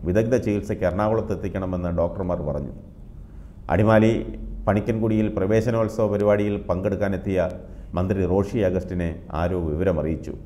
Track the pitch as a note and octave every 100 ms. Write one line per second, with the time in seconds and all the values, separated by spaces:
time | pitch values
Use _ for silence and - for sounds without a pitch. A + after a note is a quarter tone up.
0 | D#2 F#2+ A#2 B2 F#2+ G#2 G2 G#2 F#2 F2+
1 | G#2+ A2 G#2 F#2 F#2+ F#2+ F#2 F2+ F2 E2+
2 | E2+ G2 F2+ E2+ D2 C#2+ C2+ - - -
3 | - - - - - - - F2+ G#2 G#2+
4 | A2 A2+ - - - - - G2+ A2 A2
5 | A2 A2 G#2+ G#2+ F#2+ A2 A2+ A2+ G#2+ -
6 | G#2+ G2+ G#2 G#2 G#2 G2+ G2+ F2+ G2+ G2
7 | G2 F#2 F#2+ F#2 D#2+ - - - - E2+
8 | F#2 G2 F2+ F#2+ G2 A#2+ F#2 F2+ - F2+
9 | E2+ D#2+ - D2+ F2 F#2 D#2+ D2+ F#2 D#2+
10 | D2+ D#2+ - -